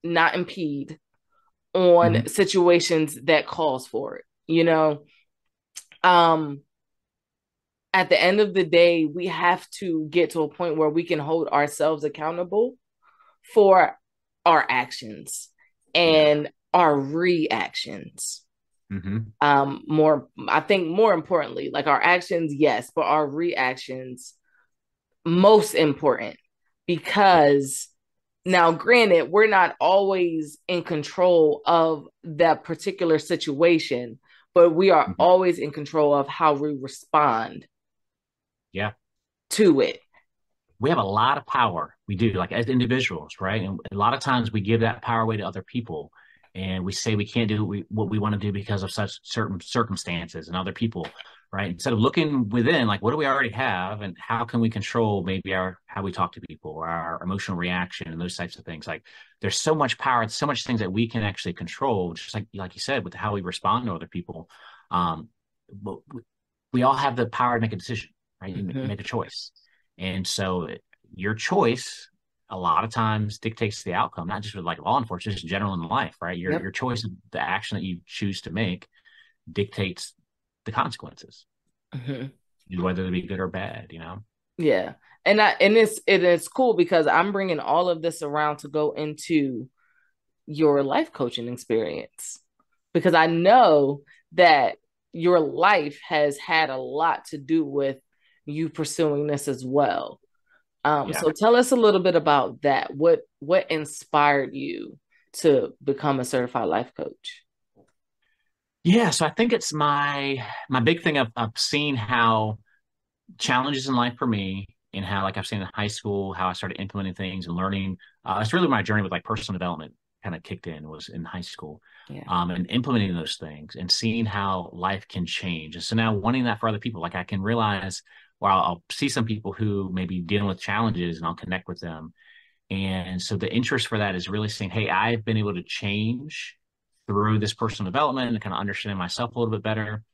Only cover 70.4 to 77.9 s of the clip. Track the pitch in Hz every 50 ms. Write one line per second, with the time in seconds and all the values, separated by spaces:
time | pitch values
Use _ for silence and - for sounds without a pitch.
70.4 | 98 92 92 90 82 - - - _ _ _ _ _ _ - 87 92 104 110 110
71.4 | - - 185 202 156 117 127 127 - - - - - _ _ _ _ _ _ _
72.4 | _ _ 98 92 90 85 78 85 104 113 - 120 113 110 107 107 107 104 104 -
73.4 | - 113 110 - 117 104 101 - - 98 87 95 127 - - - 82 87 104 101
74.4 | 104 107 107 98 87 87 82 73 76 95 120 139 120 - 92 87 - 110 95 -
75.4 | - 80 95 98 104 101 95 85 82 82 104 135 - - _ _ - 85 90 85
76.4 | 87 95 - 165 90 98 - - 131 127 120 110 113 104 92 - _ _ - -
77.4 | - 85 92 101 104 - 107 95 85 92